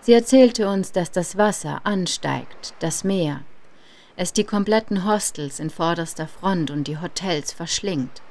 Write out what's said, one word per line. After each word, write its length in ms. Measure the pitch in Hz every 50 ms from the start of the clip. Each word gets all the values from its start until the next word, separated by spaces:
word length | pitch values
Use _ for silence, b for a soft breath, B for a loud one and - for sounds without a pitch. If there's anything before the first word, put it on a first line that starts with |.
Sie 140 | - - 233
erzählte 560 | 233 240 - 262 262 262 247 233 - 214 196
uns, 200 | 196 196 190 -
dass 200 | - 196 175 -
das 260 | - 185 175 - -
Wasser 460 | 185 208 214 196 - - 156 147 - -
ansteigt, 880 | 208 208 190 180 165 - - - 147 135 131 127 - - - - - - -
das 260 | - 160 156 - -
Meer, 380 | 190 196 190 170 151 143 139 139 - - - - b b b b b b b b b b
es 160 | - 180 180 -
die 120 | - 208
kompletten 600 | - - 208 202 202 214 220 220 - 208 196 180
Hostels 540 | 208 214 208 202 - - - 147 143 - -
in 100 | 147 156
vorderster 560 | - - 170 165 170 170 165 160 - - 160
Front 440 | 156 - - - 190 190 175 156 135
und 180 | 147 147 143 139
die 100 | 151 151
Hotels 540 | 175 - - - 175 190 175 147 143 - -
verschlingt. 720 | - 165 160 - - - 202 185 147 127 123 - - - -